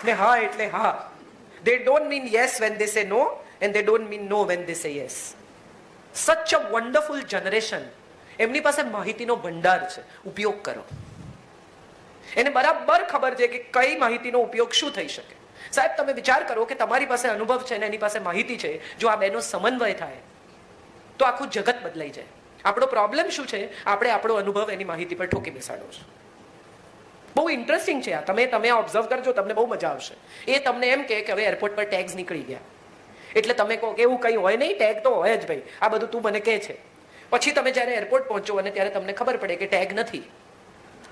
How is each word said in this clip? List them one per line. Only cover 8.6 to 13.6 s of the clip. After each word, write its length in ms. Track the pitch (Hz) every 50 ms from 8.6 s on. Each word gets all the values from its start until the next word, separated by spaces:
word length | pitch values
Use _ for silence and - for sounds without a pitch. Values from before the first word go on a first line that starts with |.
| 294 294 285 294 285
માહિતીનો 520 | 240 208 208 180 196 220 - 240 226 240
ભંડાર 540 | - - 175 165 165 170 180 185 170 - -
છે, 340 | - - - - - - -
ઉપયોગ 360 | 190 156 185 208 208 202 208
કરો. 220 | - 143 117 110 - - - - - - - - - - - - - - - - - - - - - - - - - - - - - - -
એને 120 | 220 247 285
બરાબર 540 | 269 254 262 311 320 320 - 294 320 359 381
ખબર 320 | - - 269 247 262 247
છે 120 | 254 240
કે 100 | 240 247
કઈ 400 | 247